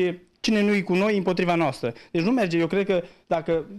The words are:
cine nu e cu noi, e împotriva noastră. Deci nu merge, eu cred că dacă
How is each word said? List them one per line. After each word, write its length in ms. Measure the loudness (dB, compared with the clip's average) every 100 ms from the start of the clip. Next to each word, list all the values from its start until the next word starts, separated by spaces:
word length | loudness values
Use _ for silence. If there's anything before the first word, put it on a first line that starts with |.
| -2 -2 -12 _
cine 220 | 0 2
nu 120 | 2
e 80 | 2
cu 140 | 0 0
noi, 180 | 0
e 40 | 0
împotriva 380 | 0 0 0 0
noastră. 380 | 0 -2 -6 -8 -6
Deci 100 | -2
nu 100 | 0
merge, 260 | 0 0 0
eu 100 | 0
cred 180 | 0 0
că 180 | -2 -4 -10 -4
dacă 380 | -4 0 -2 -4